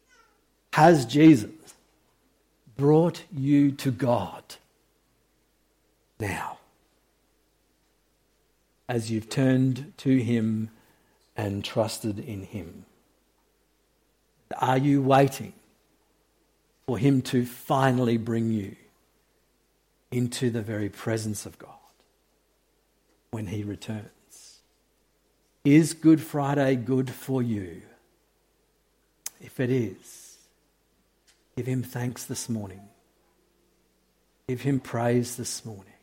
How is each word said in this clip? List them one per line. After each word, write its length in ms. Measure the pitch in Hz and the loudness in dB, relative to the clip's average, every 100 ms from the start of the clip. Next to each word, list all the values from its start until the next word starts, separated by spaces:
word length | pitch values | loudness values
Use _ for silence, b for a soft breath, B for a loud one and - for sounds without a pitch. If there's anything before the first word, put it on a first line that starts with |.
| _ _ _ _ _ _ _ | _ _ _ _ _ _ _
Has 320 | - 165 156 | 6 8 8
Jesus 460 | 117 143 160 131 101 - - - _ _ _ _ _ _ _ _ - 110 | 4 8 10 8 4 -12 -20 -20 _ _ _ _ _ _ _ _ -18 0
brought 480 | 143 156 170 160 - | 4 4 4 -2 -10
you 380 | 143 139 143 143 | -4 2 4 4
to 180 | 139 139 | 0 -4
God 520 | 120 127 113 92 - - - _ _ _ _ _ _ _ _ _ _ _ _ _ _ _ - | -2 0 0 -4 -12 -20 -20 _ _ _ _ _ _ _ _ _ _ _ _ _ _ _ -8
now, 380 | 101 80 - - _ _ _ _ _ _ _ _ _ _ _ _ _ _ _ _ _ _ _ _ _ _ - | -6 -6 -10 -14 _ _ _ _ _ _ _ _ _ _ _ _ _ _ _ _ _ _ _ _ _ _ -4
as 220 | 120 110 | -4 -2
you've 180 | 110 - | -6 -4
turned 680 | - 131 131 131 127 147 - | 0 2 4 2 -2 -8 -6
to 240 | 135 131 | 0 0
him 480 | 113 117 110 110 110 b b b b b _ - | 2 0 0 -2 -6 b b b b b _ -8
and 280 | 104 101 | -6 -6
trusted 540 | - 120 107 - 113 101 | -4 -4 -4 -4 -8 -8
in 220 | 135 101 | -10 -12
him? 420 | 98 107 80 - - _ _ _ _ _ _ _ _ _ _ _ _ _ _ _ _ - | -12 -12 -14 -18 -20 _ _ _ _ _ _ _ _ _ _ _ _ _ _ _ _ -4
Are 200 | 123 131 | 0 2
you 240 | 143 139 | 2 2
waiting 520 | 131 135 139 - 101 - _ _ _ _ _ _ _ _ _ _ _ _ - | 4 4 4 0 -12 -16 _ _ _ _ _ _ _ _ _ _ _ _ -8
for 120 | 107 | 0
him 240 | 139 135 | 2 2
to 220 | - 127 | 2 -2
finally 720 | 123 - - 135 135 123 120 117 | -2 -8 -2 2 2 2 2 0
bring 360 | 110 113 113 | -2 -2 -2
you 240 | 110 98 - _ _ _ _ _ _ _ _ _ _ _ _ _ | -2 -6 -12 _ _ _ _ _ _ _ _ _ _ _ _ _
into 380 | 123 120 - 123 | -4 -4 -2 -4
the 120 | 117 | -4
very 260 | 107 104 101 | -6 -6 -6
presence 580 | - - 110 107 101 92 | -6 -6 -4 -4 -8 -12
of 120 | - | -18
God 120 | - - _ _ _ _ _ _ _ _ _ _ _ _ _ _ _ | -20 -20 _ _ _ _ _ _ _ _ _ _ _ _ _ _ _
when 140 | 113 101 | -10 -8
he 180 | 104 | -8
returns? 460 | 104 95 - 107 107 _ _ - - - _ _ _ _ _ _ _ _ _ _ | -8 -10 -10 -12 -12 _ _ -20 -20 -20 _ _ _ _ _ _ _ _ _ _
Is 300 | 147 151 151 | 4 6 4
Good 260 | - 156 160 | 2 4 4
Friday 560 | - 147 139 143 135 127 | 2 -4 -2 0 0 0
good 320 | 110 131 127 | 0 -2 -2
for 320 | - - 131 | -8 -6 -4
you? 420 | 120 104 90 80 - _ _ _ _ _ _ _ _ _ _ _ _ _ - - | -2 -4 -8 -14 -20 _ _ _ _ _ _ _ _ _ _ _ _ _ -20 -20
If 200 | - - | -14 -4
it 100 | 123 | -2
is, 680 | 131 110 - - - - - _ _ _ _ _ _ _ _ _ _ _ 123 | -2 -2 -8 -20 -20 -20 -20 _ _ _ _ _ _ _ _ _ _ _ -8
give 100 | 120 | -4
him 160 | 127 | -4
thanks 420 | 120 123 123 113 | -6 -6 -6 -8
this 240 | - 123 - | -10 -10 -6
morning. 340 | 113 98 95 101 _ _ _ _ _ _ _ _ _ _ _ _ _ _ _ - | -8 -8 -14 -20 _ _ _ _ _ _ _ _ _ _ _ _ _ _ _ -10
Give 120 | 123 | -4
him 200 | 139 135 | -2 -2
praise 560 | - 117 120 123 117 - | -4 -2 2 2 0 -6
this 280 | 113 - | -10 -10
morning. 220 | 117 101 - _ | -12 -18 -20 _